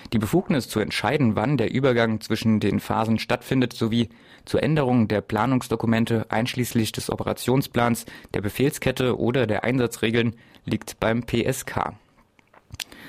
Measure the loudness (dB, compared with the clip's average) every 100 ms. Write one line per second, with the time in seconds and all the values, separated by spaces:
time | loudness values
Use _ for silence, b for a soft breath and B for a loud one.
0 | B -2 2 0 2 -2 0 -4 -2 -2
1 | 0 2 2 2 0 0 0 2 2 4
2 | 2 0 -2 0 2 4 2 0 0 -2
3 | 2 0 0 -4 0 0 0 0 -2 0
4 | -2 B B B -2 0 2 2 4 4
5 | 4 0 0 0 2 0 0 -2 0 2
6 | 2 0 0 -2 -2 -2 0 0 0 -2
7 | -6 -4 -4 -2 2 2 2 0 2 0
8 | -4 B B -4 -4 0 0 0 -2 0
9 | -2 0 0 0 0 0 0 0 0 -2
10 | 0 2 0 B B B -4 -4 -4 -2
11 | 0 0 0 0 0 -2 -4 -4 -4 -6
12 | _ _ _ _ _ -20 _ -14 B B